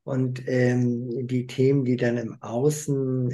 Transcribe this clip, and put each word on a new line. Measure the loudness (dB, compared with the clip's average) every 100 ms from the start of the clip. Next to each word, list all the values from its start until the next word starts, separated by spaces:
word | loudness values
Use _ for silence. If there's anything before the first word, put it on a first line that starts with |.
Und, | -6 -2 -2 -4 -2
ähm, | 2 4 4 2 0 -4 -6 -4
die | -4 -2
Themen, | 2 4 4
die | 2 2
dann | 2 0
im | -4 -10
Außen, | -6 0 0 0 -2 -2 0 0 -2